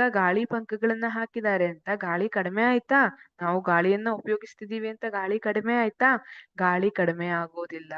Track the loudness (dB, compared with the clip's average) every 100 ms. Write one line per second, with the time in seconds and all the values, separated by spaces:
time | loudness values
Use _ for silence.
0 | 2 2 2 2 0 -4 -6 -2 0 0
1 | -4 -4 -6 -2 0 2 2 -2 -6 -4
2 | -2 -2 0 -2 -2 2 2 2 2 2
3 | 2 0 -18 -8 -2 -2 2 4 4 2
4 | 0 -4 -4 -4 -6 -16 -10 -8 -8 -8
5 | -6 -4 -2 -2 0 -2 0 2 0 2
6 | 2 2 -2 -20 -14 -2 0 2 2 2
7 | 0 0 -2 -4 -4 -8 -10 -12 -12